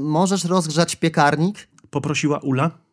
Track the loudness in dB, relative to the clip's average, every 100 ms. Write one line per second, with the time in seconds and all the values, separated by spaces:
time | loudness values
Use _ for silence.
0 | -2 0 0 0 0 0 0 0 0 0
1 | 0 2 2 2 0 -4 -14 _ -10 -6
2 | -4 -2 -2 -2 -2 0 -2 -4 _